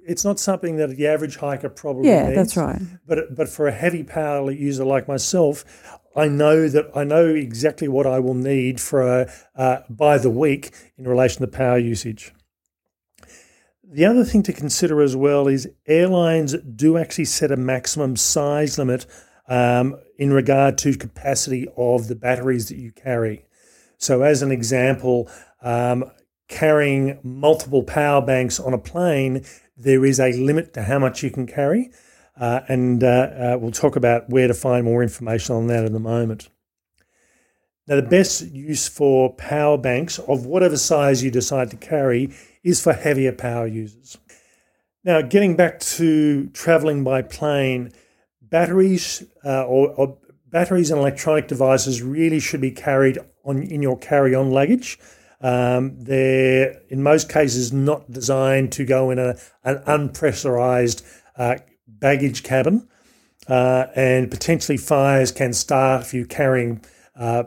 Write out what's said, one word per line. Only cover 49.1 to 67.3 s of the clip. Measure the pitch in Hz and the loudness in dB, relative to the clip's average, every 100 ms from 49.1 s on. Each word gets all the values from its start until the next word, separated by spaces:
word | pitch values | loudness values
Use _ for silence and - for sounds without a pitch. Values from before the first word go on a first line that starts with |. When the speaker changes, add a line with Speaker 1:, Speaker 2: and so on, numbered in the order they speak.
| - - _ | -10 -14 _
Speaker 1:
uh, | 139 135 | -4 -4
or, | 127 131 143 | 2 2 2
or | - 135 - _ _ _ | 2 -2 -4 _ _ _
batteries | 165 175 185 156 | -2 0 0 2
and | 151 | 0
electronic | 139 135 160 156 147 | 0 -2 0 0 -2
devices | 127 131 131 135 120 | 0 2 2 0 -4
really | 127 147 165 156 | -6 -2 0 0
should | 139 151 | -2 -4
be | 131 | -4
carried | - - 135 135 131 - _ | -4 -2 2 2 0 -8 _
on | 139 135 | -6 -6
in | 190 147 | -4 -4
your | 139 127 | -4 -4
carry-on | - 143 135 131 135 | -2 2 2 2 2
luggage. | 135 143 247 - - - _ _ _ | 2 2 0 -2 -16 -20 _ _ _
Um, | 131 123 123 127 135 131 | -2 0 0 0 -2 -8
they're, | 120 135 131 131 131 131 131 - _ | -4 0 2 2 4 4 2 -4 _
in | 135 | -2
most | 139 156 - | 2 2 2
cases, | 151 143 120 120 | 0 2 0 -2
not | 135 139 147 - | 0 0 -2 -6
designed | 123 120 135 135 135 131 | -8 -2 0 2 2 0
to | - | -4
go | 131 131 131 | 0 0 2
in | 127 | 0
a, | 127 123 - _ | -2 -4 -12 _
an | 127 139 147 | -4 -4 0
unpressurized, | 151 143 - 151 107 143 123 123 123 120 110 - - _ - | 0 0 -2 -2 0 -2 0 2 2 0 -2 -12 -20 _ -6
uh, | 120 131 - _ _ | -4 -4 -8 _ _
baggage | 104 139 139 139 117 | -2 0 2 0 -4
cabin, | - 131 139 214 - _ _ _ _ _ - | -2 0 2 0 -2 _ _ _ _ _ -2
uh, | 127 127 127 131 | 2 2 0 -2
and | 131 131 127 127 | 0 2 2 0
potentially | - - 165 - 143 | -4 -2 -2 -2 -4
fires | - 147 139 135 127 | 0 2 4 2 0
can | - 131 | -2 -4
start | 117 - 139 135 127 | -4 -2 2 2 0
if | - | -2
you're | 127 117 | -8 -6
carrying, | - 139 131 120 113 - _ _ | -2 0 0 -2 -6 -12 _ _
uh, | - 117 | -8 -4